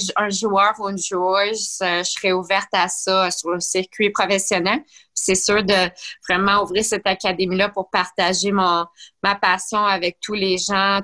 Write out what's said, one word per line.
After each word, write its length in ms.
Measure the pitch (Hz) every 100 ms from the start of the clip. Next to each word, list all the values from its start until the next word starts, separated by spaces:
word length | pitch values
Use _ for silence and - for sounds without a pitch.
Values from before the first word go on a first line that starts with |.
| 190 -
un 140 | 208
joueur 440 | 196 214 196 202 214
ou 100 | 202
une 80 | 196
joueuse, 800 | - 185 180 190 202 220 - -
euh, 160 | 185 175
je 100 | 180
serais 220 | - 196
ouverte 380 | 185 175 196 -
à 160 | 190 180
ça 420 | - - 190 180
sur 220 | - 165
le 80 | 175
circuit 500 | - 185 185 - 208
professionnel. 720 | 208 190 196 - 190 175 233 - - _
C'est 220 | - - 185
sûr 280 | - 208
de 280 | 190 196 175 - - - -
vraiment 360 | 185 196 202
ouvrir 200 | 180 185
cette 220 | 214 202 202
académie-là 640 | 196 202 180 185 185 202
pour 220 | 196 185
partager 600 | 196 180 - 180 185 202
mon, 360 | 202 185 170 170 - - _
ma 140 | 196 202
passion 420 | 185 180 - 214 208
avec 320 | 190 175 -
tous 140 | -
les 240 | 208 190 185
gens, 440 | - 196 196 196